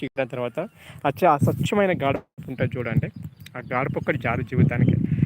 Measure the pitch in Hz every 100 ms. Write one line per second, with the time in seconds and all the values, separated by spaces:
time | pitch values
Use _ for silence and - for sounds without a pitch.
0 | 139 - 127 127 120 156 196 - - -
1 | 147 - 175 143 - 156 - 208 196 170
2 | 139 135 - - - 131 127 127 117 110
3 | - - - - - 123 113 127 143 -
4 | - 143 120 123 120 131 135 120 127 -
5 | - -